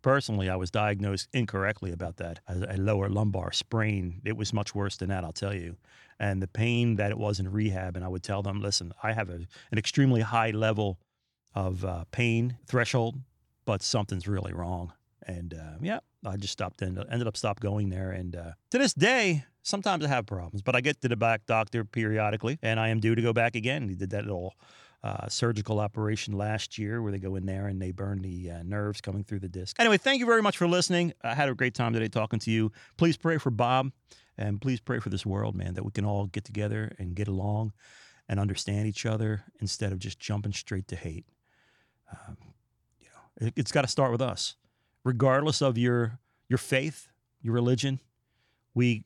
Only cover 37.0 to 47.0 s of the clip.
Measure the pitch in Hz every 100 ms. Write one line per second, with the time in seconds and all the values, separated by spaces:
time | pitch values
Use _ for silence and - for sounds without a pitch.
37 | 90 87 104 95 101 104 113 - - -
38 | - _ - 104 101 95 - 101 107 101
39 | 113 110 110 107 - _ 101 - 101 95
40 | 101 - - 104 104 98 - 95 - 90
41 | 82 80 - _ _ _ _ _ _ _
42 | _ - - - - _ _ _ _ _
43 | _ - _ - 113 127 117 147 127 -
44 | 135 117 127 92 - - _ _ _ _
45 | 131 120 135 131 156 - 139 117 123 120
46 | 113 120 _ _ _ 123 - 135 151 -